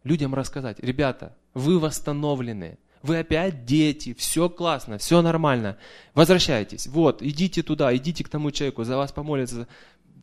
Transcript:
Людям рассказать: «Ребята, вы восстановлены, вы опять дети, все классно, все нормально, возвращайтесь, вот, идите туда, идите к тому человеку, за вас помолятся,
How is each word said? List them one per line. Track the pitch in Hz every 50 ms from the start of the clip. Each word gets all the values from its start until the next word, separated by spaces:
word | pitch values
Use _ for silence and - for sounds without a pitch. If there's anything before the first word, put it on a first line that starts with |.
| -
Людям | 127 165 151 143 131 135
рассказать: | 135 131 - - 143 131 120 101 -
«Ребята, | - 123 127 143 147 131 120 - - - - _ _ _ -
вы | 127 131 156 185 175
восстановлены, | 156 151 143 - - 151 147 143 151 147 143 127 123 117 110 101 85 82 - - _ _ _ _ -
вы | 139 165 165
опять | 160 - 156 156 180 196 160 131 120
дети, | 120 143 156 156 151 139 147 - 123 117
все | - - - - 156 170 175
классно, | 175 - 175 165 151 127 - 120 107
все | 104 - - 165 175
нормально, | 170 165 165 165 160 147 131 120 110 101 98 - - - - - - _ -
возвращайтесь, | 139 170 170 185 175 - - 139 107 98 - - - -
вот, | 123 135 165 160 139 - -
идите | 120 147 143 151 190 180 - 175 156
туда, | - - 147 147 123 127
идите | 135 135 170 165 - -
к | -
тому | - 151 151 147
человеку, | 139 - 147 135 - - 113
за | 117 131
вас | 135 139 139
помолятся, | - 147 147 151 147 135 127 117 120 117 120 - - - - - _ _ _ _ - -